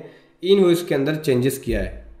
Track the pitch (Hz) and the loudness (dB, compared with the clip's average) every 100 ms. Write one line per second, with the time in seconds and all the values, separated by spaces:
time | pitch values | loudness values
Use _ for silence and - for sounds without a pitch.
0 | - - _ _ 180 196 180 170 - 143 | -10 -20 _ _ 2 4 4 2 0 -2
1 | 139 156 151 123 131 123 120 110 92 - | -2 -2 0 0 0 -4 -4 -4 -4 -10
2 | - - | -18 -20